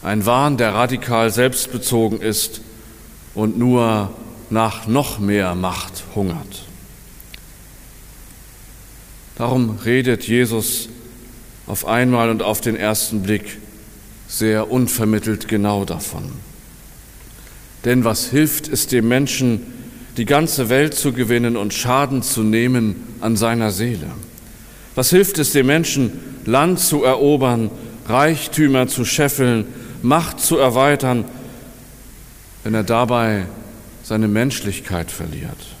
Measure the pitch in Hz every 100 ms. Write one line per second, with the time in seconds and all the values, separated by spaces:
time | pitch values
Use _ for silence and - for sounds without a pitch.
0 | 87 107 104 123 147 131 117 101 120 131
1 | - 117 113 107 127 127 - 123 - 117
2 | 110 110 107 107 - - - - - -
3 | - - - - 107 113 123 123 117 107
4 | 98 - - - - 110 113 - 110 127
5 | 139 - 101 104 92 90 90 - - -
6 | - 107 98 82 69 - - - - -
7 | - - - - - - - - - -
8 | - - - - - - - - - -
9 | - - - - 120 127 117 104 139 131
10 | 127 117 - 117 123 113 104 - - -
11 | - - - - - - - 104 - 117
12 | 127 123 113 113 101 110 120 110 104 107
13 | - 110 95 104 - - - - - -
14 | - - - - 110 107 110 127 120 -
15 | 110 107 110 107 - 107 104 101 98 82
16 | - - - - - - - - - -
17 | - - - - - - - - 120 127
18 | 117 107 - 139 151 - - 139 - 123
19 | 113 127 143 - 127 110 - - - -
20 | - - 110 143 160 - 117 131 151 147
21 | 143 123 113 120 117 117 104 - 123 131
22 | 143 135 - - 110 110 123 127 110 95
23 | - - 113 110 113 117 110 95 117 107
24 | 73 - - - - - - - - -
25 | 127 180 190 - 143 143 131 151 - 143
26 | 120 - - - - 127 165 180 - 151
27 | 127 127 143 147 131 117 107 - - -
28 | - 120 151 156 - - 151 131 127 -
29 | 117 - 143 135 127 117 104 - - -
30 | 120 156 165 - - 165 131 120 139 143
31 | 131 120 - - - - - - - -
32 | - - - - - - 107 110 98 117
33 | 120 120 113 104 92 - - - - -
34 | - 110 110 104 131 - 104 95 - 87
35 | 85 - - 76 - - - -